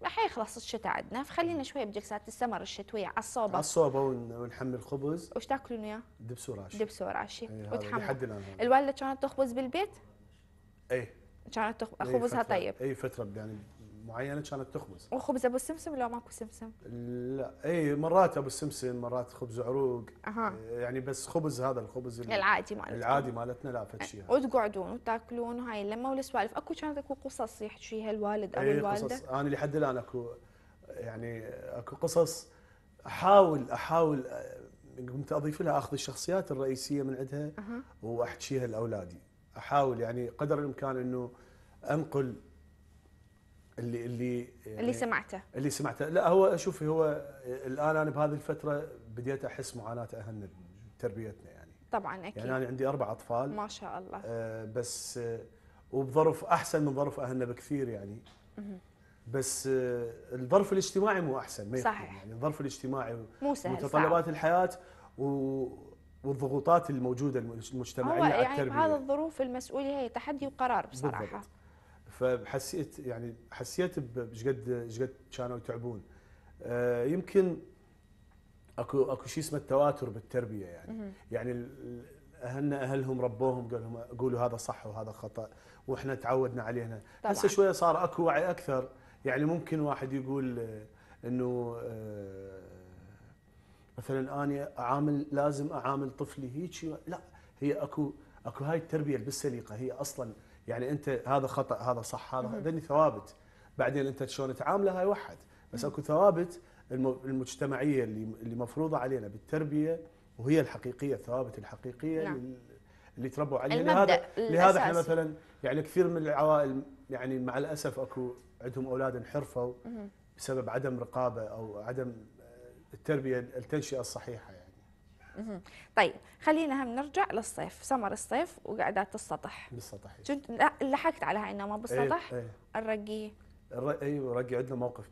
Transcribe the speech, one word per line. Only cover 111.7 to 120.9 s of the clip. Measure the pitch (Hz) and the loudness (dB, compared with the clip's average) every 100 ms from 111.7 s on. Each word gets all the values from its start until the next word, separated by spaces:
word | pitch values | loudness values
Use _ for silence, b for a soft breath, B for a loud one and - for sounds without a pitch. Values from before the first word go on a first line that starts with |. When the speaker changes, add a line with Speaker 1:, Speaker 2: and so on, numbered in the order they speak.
| - 127 117 156 160 | -12 -12 -6 -2 -2
Speaker 1:
نعم. | 175 135 | -2 -4
Speaker 2:
اللي، | 127 127 - - - B B - | -8 -12 -16 -20 -20 B B -6
اللي | 127 | -4
تربوا | 147 143 131 | -2 0 0
عليها. | 135 156 | 2 4
Speaker 1:
المبدأ | - 190 196 170 - - | 6 8 8 8 4 -2
Speaker 2:
لهذا، | 226 | 2
لهذا | 165 185 180 | 8 10 10
احنا | 180 | 6
Speaker 1:
الأساسي. | 170 160 | 4 4
Speaker 2:
مثلا | 165 156 156 B B | 2 0 -4 B B
يعني | 131 143 | -2 0
كثير | 151 180 175 | 2 4 4
من | 165 | 4
العوائل | 156 143 151 151 139 131 143 - - | 2 4 8 8 6 0 -6 -12 -8
يعني | 127 131 131 | -6 -2 -2
مع | 127 123 | 0 0
الاسف | 147 151 147 123 | -2 -2 -2 -2
اكو | 127 - 123 123 - - | -6 -4 -6 -6 -16 -12
عندهم | 123 127 131 | -8 -4 -2
اولاد | 127 135 123 | 0 0 -2
انحرفوا | 110 147 - 127 123 123 233 | -4 -4 -4 -2 -4 -4 -10
Speaker 1:
مهم. | 233 202 - - - | -10 -10 -14 -20 -10
Speaker 2:
بسبب | - 131 113 | -4 -2 -2
عدم | 120 135 | -2 -2